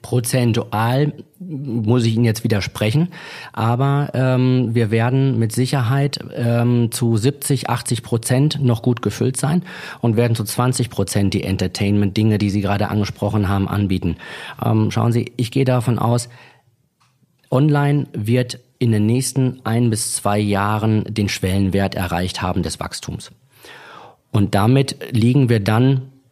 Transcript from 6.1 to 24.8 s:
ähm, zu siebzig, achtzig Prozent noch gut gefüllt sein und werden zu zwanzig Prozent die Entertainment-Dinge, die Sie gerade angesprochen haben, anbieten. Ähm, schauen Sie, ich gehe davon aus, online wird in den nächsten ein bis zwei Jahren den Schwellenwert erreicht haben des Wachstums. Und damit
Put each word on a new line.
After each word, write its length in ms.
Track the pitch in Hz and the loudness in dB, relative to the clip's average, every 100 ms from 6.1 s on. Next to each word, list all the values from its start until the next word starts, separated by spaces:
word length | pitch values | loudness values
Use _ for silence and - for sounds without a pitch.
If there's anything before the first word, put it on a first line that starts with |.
| - - | -4 -10
ähm, 560 | - 117 117 120 120 113 | -4 0 2 2 2 0
zu 260 | - 117 113 | 0 0 2
siebzig, 520 | 123 139 - 135 - | 0 -2 -4 -2 -2
achtzig 320 | 117 - 117 | -4 -2 -6
Prozent 640 | - 113 - 127 151 143 | -2 -4 0 2 2 2
noch 180 | 131 113 | 0 2
gut 200 | 127 120 | 0 0
gefüllt 340 | 104 - 123 127 | -4 -2 -2 -2
sein 260 | 143 175 175 - - - | 0 -2 -2 -16 -16 -2
und 160 | 120 107 | 0 2
werden 220 | 120 113 | 2 0
zu 80 | 104 | -2
zwanzig 440 | - 123 127 117 | 0 0 0 -2
Prozent 440 | - 98 104 98 | -2 -2 0 0
die 100 | 95 | 0
Entertainment-Dinge, 960 | - 95 92 - 101 104 101 101 110 107 | -2 -2 -2 -2 0 2 0 2 2 2
die 120 | 104 | 2
Sie 120 | 101 | 0
gerade 260 | 98 98 104 | -2 0 0
angesprochen 600 | 104 101 - 101 107 95 | 0 -2 -2 -2 0 0
haben, 180 | 98 98 | 0 0
anbieten. 480 | 95 98 92 87 80 - - - - | 0 0 0 -2 -4 -10 -16 -16 -4
Ähm, 260 | 113 110 107 | 0 2 2
schauen 220 | - 117 | 2 2
Sie, 220 | 117 - - | 0 -2 -6
ich 160 | 113 | -2
gehe 140 | 135 127 | 0 2
davon 340 | 127 117 107 | 2 0 0
aus, 300 | 113 120 - - - _ _ _ _ _ _ _ _ _ _ | 0 0 -2 -16 -20 _ _ _ _ _ _ _ _ _ _
online 560 | 127 151 147 143 147 - | 2 4 4 2 0 -2
wird 460 | - 107 123 120 - _ _ | -6 0 0 0 -8 _ _
in 140 | 117 | 2
den 120 | 107 107 | 2 2
nächsten 540 | 123 131 139 127 123 - | 2 0 0 0 -2 -2
ein 240 | 113 120 | 0 2
bis 240 | 110 - | 0 -4
zwei 260 | - 101 104 | -2 0 0
Jahren 640 | 104 98 101 107 110 107 - | 2 2 2 0 2 0 0
den 180 | 110 101 | -2 -2
Schwellenwert 680 | - 95 98 98 98 98 92 | -2 -2 2 2 2 0 -2
erreicht 460 | 90 85 92 - | -4 -4 -4 -4
haben 220 | 92 90 | -4 -2
des 160 | 80 - | -4 -6
Wachstums. 520 | - - - 90 - - _ _ - - - - - _ _ | -10 -10 -10 -12 -14 -20 _ _ -20 -20 -20 -20 -20 _ _
Und 240 | 107 95 98 | 0 2 2
damit 400 | 107 135 | 4 4